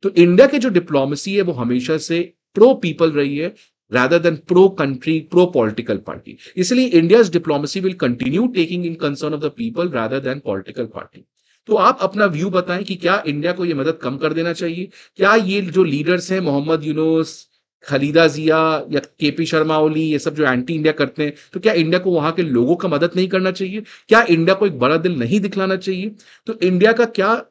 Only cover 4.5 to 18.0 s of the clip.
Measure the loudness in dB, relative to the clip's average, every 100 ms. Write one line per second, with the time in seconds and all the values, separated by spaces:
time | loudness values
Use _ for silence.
4.5 | 4 4 4 -4 -4 -2 -4 0 2 2
5.5 | 2 0 -2 -6 -6 -6 -14 -16 -20 -16
6.5 | -6 -2 0 2 2 6 4 4 0 -2
7.5 | -2 -2 -4 -4 -2 -4 -2 -2 0 0
8.5 | 0 -2 -2 -4 -4 -6 -4 -6 -6 -6
9.5 | -6 -8 -4 -4 -4 -4 -4 -6 -8 -6
10.5 | -8 -8 -10 -10 -10 -18 -20 _ _ _
11.5 | _ -2 2 4 2 -2 0 0 0 -2
12.5 | -2 -2 -6 -6 -4 0 0 -2 -4 -4
13.5 | -4 -4 -2 -2 -4 -6 -4 -4 -2 -4
14.5 | -4 -6 -6 -10 -14 -20 _ 2 4 2
15.5 | -2 -2 0 2 0 0 -2 -2 -4 -2
16.5 | -2 0 -2 -2 -2 0 0 -2 -8 -20
17.5 | _ _ _ -6 -2